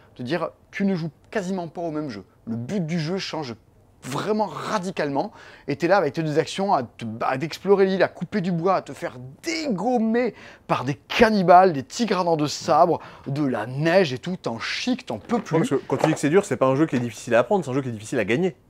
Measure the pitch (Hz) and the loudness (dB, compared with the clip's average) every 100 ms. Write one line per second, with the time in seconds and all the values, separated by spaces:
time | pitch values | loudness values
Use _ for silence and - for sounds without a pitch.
0 | - - 123 165 165 - _ - 202 185 | -20 -12 -4 -4 -4 -8 _ -4 -2 0
1 | 160 - _ 226 180 190 170 185 170 151 | -4 -10 _ -6 -4 -4 -6 -8 -6 -4
2 | 151 101 92 _ - 117 120 202 156 175 | -6 -10 -14 _ -8 -8 -4 -4 -2 -2
3 | 151 190 - 160 139 113 _ _ _ _ | -2 -4 -6 -8 -8 -10 _ _ _ _
4 | 131 139 175 214 208 143 - 214 180 185 | -10 -6 -2 -2 -2 -4 -4 -4 -4 -2
5 | 151 139 196 - - - - 143 170 202 | -2 0 -2 -8 -20 -12 -6 -2 4 4
6 | 156 143 160 151 147 - 196 170 120 - | 4 0 0 0 0 -2 0 0 0 -8
7 | 117 113 160 131 151 - 185 196 196 190 | -10 -4 -2 -2 -4 -4 2 4 4 4
8 | 151 - 170 214 175 170 175 175 - 135 | 0 0 -6 -4 -2 0 0 0 -2 -10
9 | 170 123 127 143 330 330 302 185 214 247 | -10 -10 -16 -12 -8 -6 -4 -2 0 0
10 | 220 226 247 - - - - 151 123 139 | 0 0 -2 -4 -16 -20 -4 -4 -2 -6
11 | - - 226 214 175 180 190 143 123 - | -6 2 4 6 8 8 8 4 -4 -4
12 | 233 180 175 165 147 - - 156 175 143 | -2 0 2 2 0 -2 0 4 4 2
13 | - - - 139 143 120 110 131 160 175 | -6 -14 -8 -4 -2 -2 -4 -2 2 4
14 | 175 127 - 185 - 117 - - - 247 | 4 0 -6 -8 -6 -8 -6 -6 -4 -4
15 | - 110 - 233 - 160 147 135 - 135 | -6 -10 -4 -4 0 0 0 -2 -2 0
16 | 156 151 143 175 190 123 131 135 160 127 | 2 2 2 2 2 2 2 4 2 0
17 | 123 - - 113 - 202 160 131 131 113 | -2 -6 2 4 4 0 0 -2 -4 -8
18 | 107 135 98 123 185 - | -4 -2 0 2 0 -4